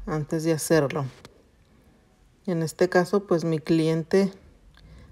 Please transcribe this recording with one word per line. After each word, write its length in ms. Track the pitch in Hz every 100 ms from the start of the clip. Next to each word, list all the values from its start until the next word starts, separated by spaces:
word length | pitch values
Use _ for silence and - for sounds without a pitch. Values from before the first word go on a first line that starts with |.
| -
antes 380 | 156 147 160
de 100 | 165
hacerlo. 520 | 156 - 160 139 156 131 - - _ _ _ _ _ _ _ _ _ _ _ -
En 160 | 165
este 260 | 160 - 180
caso, 380 | 185 175 202 202
pues, 180 | 170
mi 140 | 165 160
cliente 720 | - 165 160 160 156 190 196 - - - - - - - -